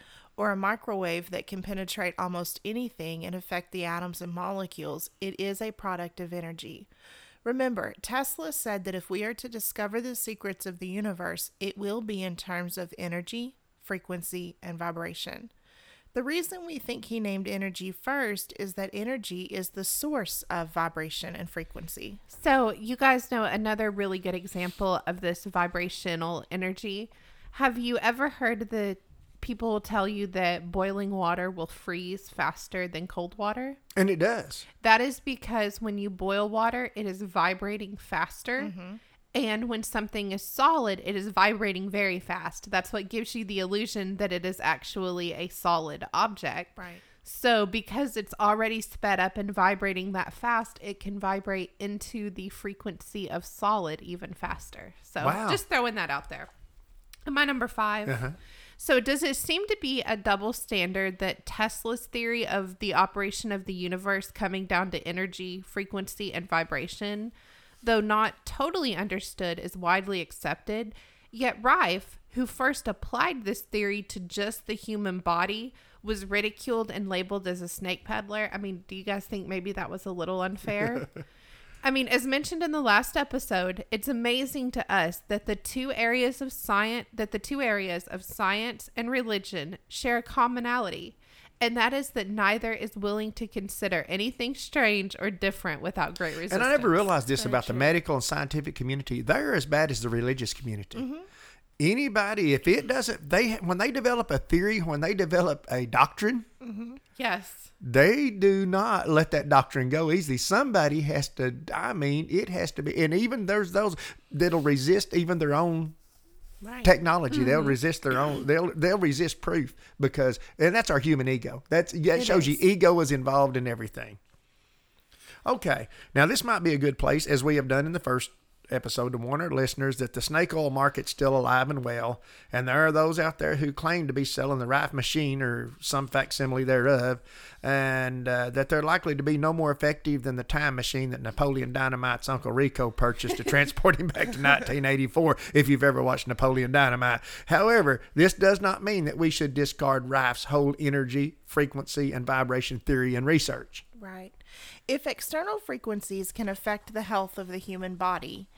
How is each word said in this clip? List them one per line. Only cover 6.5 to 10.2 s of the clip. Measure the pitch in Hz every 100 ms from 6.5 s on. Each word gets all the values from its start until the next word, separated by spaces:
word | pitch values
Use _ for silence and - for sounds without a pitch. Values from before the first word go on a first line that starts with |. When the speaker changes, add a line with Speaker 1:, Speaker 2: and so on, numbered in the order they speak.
| 165 107 - - _ - - - _
Speaker 1:
Remember, | 233 254 254 214 - -
Tesla | - 254 269 - 320
said | - 226 202
that | 180
if | 185 -
we | 190
are | 214
to | 233 254
discover | 226 - - 208 226
the | 247
secrets | 240